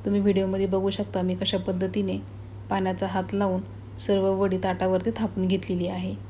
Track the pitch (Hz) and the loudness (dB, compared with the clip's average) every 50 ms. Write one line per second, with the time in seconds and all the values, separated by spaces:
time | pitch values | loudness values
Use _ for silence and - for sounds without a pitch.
0 | - 208 202 202 196 202 190 190 196 190 190 190 196 185 190 190 190 196 196 - | 0 2 2 4 4 4 4 4 2 2 2 0 2 2 2 2 2 0 0 -2
1 | 202 - - 190 180 185 180 180 190 - - 185 185 - 185 180 190 185 190 208 | -4 -2 -2 0 0 0 0 0 0 0 0 0 0 0 0 0 -2 0 0 0
2 | 196 190 190 202 - - - - - - - - - - 202 196 190 185 180 180 | 0 0 -2 -4 -6 -10 -14 -14 -14 -14 -14 -14 -4 -2 0 0 2 0 0 0
3 | 196 185 185 190 185 - 208 196 202 190 185 185 202 - - - - - - - | -2 0 0 -2 -2 0 -2 0 0 2 0 -2 -4 -6 -12 -14 -14 -14 -10 -6
4 | - - 202 196 190 196 190 190 202 196 185 185 190 190 185 185 185 185 185 180 | 0 2 2 4 4 2 2 2 2 2 2 2 2 0 0 2 2 2 2 2
5 | 185 226 226 - 220 196 - 190 185 185 190 185 - - 185 180 175 175 185 180 | 2 0 0 0 -2 -2 0 0 2 2 2 0 0 -2 -2 0 0 -2 -2 -4
6 | 180 190 196 208 - | -4 -4 -6 -8 -10